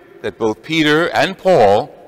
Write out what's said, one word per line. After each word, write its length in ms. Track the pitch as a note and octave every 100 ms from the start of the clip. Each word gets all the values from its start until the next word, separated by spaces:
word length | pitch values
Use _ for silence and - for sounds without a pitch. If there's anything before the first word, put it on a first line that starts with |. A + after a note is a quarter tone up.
| - -
that 160 | A2 -
both 240 | A2+ G#2+
Peter 480 | - D#3+ D3+ D3+ E3+
and 260 | A2+ D#3+ F#3+
Paul 580 | F#3+ E3 G2+ G#2 C#3 -